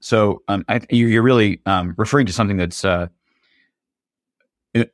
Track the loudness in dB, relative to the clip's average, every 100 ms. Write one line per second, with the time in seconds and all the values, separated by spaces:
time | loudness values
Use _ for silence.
0 | -2 0 2 -2 -6 -6 -4 -6 0 0
1 | 2 2 4 4 2 0 -2 -2 -2 -6
2 | -2 0 0 0 -2 -2 -4 -4 -2 -2
3 | -4 -12 _ _ _ _ _ _ _ _
4 | _ _ _ _ _ _ _ -2 -2